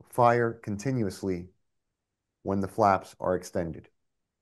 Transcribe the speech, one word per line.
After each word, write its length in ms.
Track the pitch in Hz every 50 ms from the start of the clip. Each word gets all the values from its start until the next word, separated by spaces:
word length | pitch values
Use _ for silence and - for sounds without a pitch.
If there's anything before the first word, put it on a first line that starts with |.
| - _
fire 440 | - - 123 120 120 120 120 117 117
continuously 960 | - - - 104 101 - 139 131 127 110 95 92 - - 98 92 87 87 - _ _ _ _ _ _ _ _ _ _ _ _ _ _ _ _ _ _
when 180 | _ 92 98 101
the 80 | 98 92
flaps 480 | - - 110 101 95 90 - - - _
are 160 | - - 92
extended. 520 | 87 90 - - 101 85 82 78 - - _ _ _ _ _ _ _ _ _ _ _